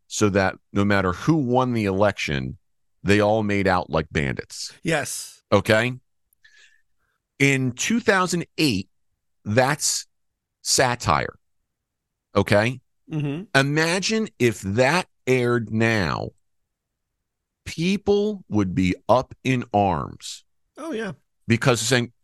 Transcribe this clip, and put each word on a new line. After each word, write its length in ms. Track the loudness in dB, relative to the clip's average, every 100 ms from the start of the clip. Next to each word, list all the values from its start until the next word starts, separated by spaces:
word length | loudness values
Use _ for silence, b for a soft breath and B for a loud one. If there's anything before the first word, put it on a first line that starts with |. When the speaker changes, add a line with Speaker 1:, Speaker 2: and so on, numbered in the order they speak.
| -10
Speaker 1:
so 200 | 0 2
that 260 | 2 0 -4 _
no 120 | -2
matter 280 | 0 2 0
who 240 | -2 0 2
won 360 | 2 0 0
the 100 | 0
election, 720 | 0 2 0 0 -4 -4 -6 -12 _ _ _ _
they 180 | 0 2
all 220 | 4 2
made 240 | 0 0 2
out 220 | 0 0
like 160 | -4 -2
bandits. 640 | -4 -4 -6 -10 -12 -16 -10
Speaker 2:
Yes. 600 | -4 -4 -4 -10 -14 -14 0
Speaker 1:
Okay? 400 | 0 4 2 2 -4 _ _ _ _ b b b b b _ _ _ _ 0
In 340 | 2 2 -2
two 260 | -4 -2 -2
thousand 460 | 2 2 2 -4 -6 -2
eight, 300 | 0 0 -4 _ _ _ _ _
that's 640 | -2 2 2 0 -2 -4 -8 _ _ _ _ _
satire. 720 | -2 0 0 0 0 0 -2 -10 _ _ _ _ _ _ _ _ _ -2
Okay? 440 | 2 2 2 -4 _ _ -10
Speaker 2:
Mm-hmm. 480 | -6 -6 -6 -2 0
Speaker 1:
Imagine 680 | 2 0 0 0 -2 -2 -4 0
if 220 | 0 0
that 440 | -4 0 2 2 -2 _ -2
aired 440 | 0 2 0 -2
now, 580 | 0 2 2 0 -2 -6 _ _ _ _ _ _ _ _ _ _ _ _ _
people 800 | -12 -4 -2 -2 0 0 0 -4 -4
would 260 | -2 0
be 200 | 0 0 0 2
up 260 | 0 0 -6
in 200 | -2 -2 0
arms. 720 | 0 0 0 -4 -10 -16 -16 _ _ _ -14
Speaker 2:
Oh, 140 | -10
yeah. 200 | -8 -8 -12 _ _ -2
Speaker 1:
Because 320 | 0 2 2
saying, 320 | 2 0 -2 _